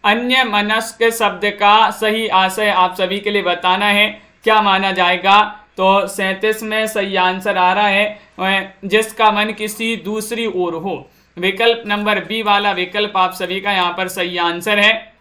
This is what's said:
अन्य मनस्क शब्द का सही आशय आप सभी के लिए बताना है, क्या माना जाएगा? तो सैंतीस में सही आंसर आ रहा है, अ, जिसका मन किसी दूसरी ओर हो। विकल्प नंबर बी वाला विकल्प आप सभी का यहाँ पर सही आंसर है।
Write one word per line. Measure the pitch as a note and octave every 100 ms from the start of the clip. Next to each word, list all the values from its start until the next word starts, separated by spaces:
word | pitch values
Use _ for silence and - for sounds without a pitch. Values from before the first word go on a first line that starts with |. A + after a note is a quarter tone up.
अन्य | G#3 A3+ B3 C4
मनस्क | B3 G#3 G#3 A3 A3 - A3+
शब्द | A3+ A3 F#3 G#3 G3+
का | G3+ G#3+ A3
सही | - G#3+ A3 A3
आशय | F#3+ F#3+ F#3+ G#3
आप | F#3 F#3
सभी | F#3 F#3 G3
के | G#3
लिए | G#3
बताना | F3+ F3 F#3 F#3+ G#3
है, | G3+ G#3 - - _
क्या | A3 G#3+
माना | G3+ F#3+ G3
जाएगा? | F#3 F3+ F3+ F#3+ G3+ G#3+ - _ -
तो | F#3+ G3 G3
सैंतीस | - F#3+ F#3+ G#3+ G#3+
में | G#3+ G#3+ A3
सही | G#3+ G3 F#3+
आंसर | F#3 F#3 G3+ F#3
आ | F3+
रहा | F#3+ G#3
है, | G3 G#3 - _ -
अ, | F#3+ G3 F#3+ -
जिसका | G3 G#3 A3 - G#3+
मन | G#3 G#3+
किसी | G#3+ G#3+ G#3+ A3+ A3+
दूसरी | E3+ G#3+ G#3+ A3+ A3+
ओर | F#3 F3
हो। | E3 F#3+ D3+ C#3 _ _ -
विकल्प | F#3 F#3+ A#3 A#3 G#3
नंबर | G#3 G#3 G#3
बी | - A3
वाला | G#3 G3+ G#3
विकल्प | F3+ F3+ G#3 G#3 G3
आप | F#3
सभी | F#3 F3+ F#3+
का | G3+
यहाँ | G3 F3 F3
पर | F#3
सही | F#3+ F3 F3
आंसर | E3+ E3+ F#3 G#3
है। | G#3 A3 - _